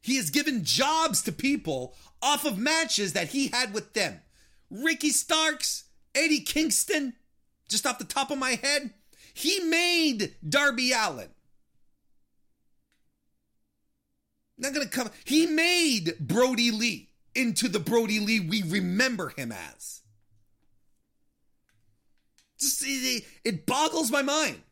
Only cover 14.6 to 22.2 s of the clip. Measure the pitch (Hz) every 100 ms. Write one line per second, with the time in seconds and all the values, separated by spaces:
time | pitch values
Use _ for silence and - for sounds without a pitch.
14.6 | 262 285 277 - 226 - - 294 339 311
15.6 | 339 359 330 226 165 160 123 202 254 247
16.6 | 240 220 233 190 - _ _ - 247 185
17.6 | 233 196 165 233 226 214 208 226 165 214
18.6 | 175 196 180 185 262 220 156 - 123 101
19.6 | 80 58 - - _ _ _ _ _ _
20.6 | _ _ _ _ _ _ _ _ _ _
21.6 | _ _ _ _ _ _